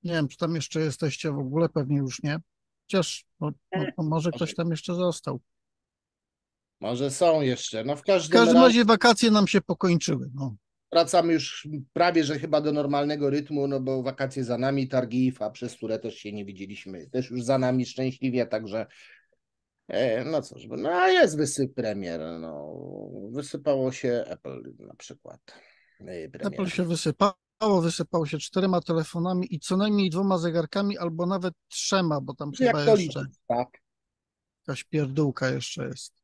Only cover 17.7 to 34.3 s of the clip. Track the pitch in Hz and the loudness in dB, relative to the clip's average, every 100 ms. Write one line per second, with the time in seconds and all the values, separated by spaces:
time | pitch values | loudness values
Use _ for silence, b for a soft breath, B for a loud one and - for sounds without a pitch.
17.7 | 127 120 - 131 131 131 123 113 110 110 | 0 -2 -4 -6 -4 -2 -2 -2 -4 -4
18.7 | 107 107 b b b b _ _ _ _ | -8 -8 b b b b _ _ _ _
19.7 | _ _ 98 127 113 131 156 131 - - | _ _ -2 0 -2 -2 -4 -6 -16 -12
20.7 | 135 226 359 370 370 240 151 143 - 131 | -6 -4 2 2 6 4 2 -2 0 -4
21.7 | 131 110 101 90 82 80 82 80 73 76 | -2 -4 -4 -6 -6 -8 -10 -10 -12 -12
22.7 | 85 87 95 95 90 101 123 139 147 143 | -14 -14 -14 -14 -14 -12 -10 -10 -6 -2
23.7 | 135 131 127 131 120 - - - 65 55 | 0 0 -2 -2 -2 -4 -10 -12 -12 -14
24.7 | - 50 - - - 50 - _ - b | -18 -20 -20 -20 -20 -20 -20 _ -20 b
25.7 | b b _ - 180 147 - 208 - 185 | b b _ -14 -12 -12 -8 -8 -4 -6
26.7 | - 175 170 160 143 202 185 _ _ 214 | -2 -2 -2 -2 2 0 0 _ _ 2
27.7 | 190 165 - 165 175 151 156 - 190 190 | 4 2 -2 -2 -2 -2 -6 -4 -2 2
28.7 | 180 - 165 156 175 175 185 180 156 - | 0 0 -2 -2 -2 -2 -2 -2 -6 -2
29.7 | 185 208 208 190 160 196 185 170 165 156 | 0 2 4 2 2 2 2 2 0 0
30.7 | 196 202 202 170 160 175 196 180 165 _ | 0 -2 -2 -4 -2 -2 0 -2 -6 _
31.7 | - - 190 175 147 135 135 147 - 254 | -8 0 2 2 0 -4 -8 -10 0 2
32.7 | 226 - 214 165 139 135 - _ 120 123 | 4 6 4 4 -4 -8 -12 _ -2 -2
33.7 | _ _ _ _ _ _ | _ _ _ _ _ _